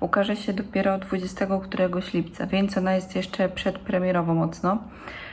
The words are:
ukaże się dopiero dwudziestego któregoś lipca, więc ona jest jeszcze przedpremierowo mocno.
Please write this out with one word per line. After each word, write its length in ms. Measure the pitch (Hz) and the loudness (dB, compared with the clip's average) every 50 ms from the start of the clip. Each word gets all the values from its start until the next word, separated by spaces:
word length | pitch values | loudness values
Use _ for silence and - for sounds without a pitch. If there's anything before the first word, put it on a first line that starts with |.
ukaże 360 | - 175 - 202 196 214 208 | -2 0 2 2 2 2 0
się 160 | 208 - - | -2 -2 -2
dopiero 460 | 190 202 202 - - 190 196 196 196 190 | -2 -2 -2 -2 0 2 2 2 2 0
dwudziestego 600 | 190 - 190 185 180 185 - - 196 190 196 190 | -2 -2 -4 -2 -2 -4 -2 -2 0 0 0 -2
któregoś 540 | 190 190 - - 185 180 175 180 180 - - | -2 -2 0 2 2 2 2 -2 -2 0 0
lipca, 320 | 175 165 - - - 180 | -2 -2 -2 -4 -6 -2
więc 320 | 190 185 196 196 196 196 190 | 0 2 2 2 2 2 2
ona 160 | 185 185 190 | 2 4 2
jest 220 | 185 185 - - | 2 0 -2 -4
jeszcze 320 | 185 185 - - - 190 185 | -4 -4 -2 0 0 0 0
przedpremierowo 840 | 185 - - 196 180 - - - - 180 185 185 180 180 165 165 165 | 0 0 -2 -2 -2 -4 -4 0 0 2 2 4 4 4 4 4 4
mocno. 440 | 165 165 165 165 - - 180 202 226 - - - - - - - - - - | 4 2 0 0 0 2 2 2 2 -2 -8 -16 -14 -14 -12 -12 -12 -14 -14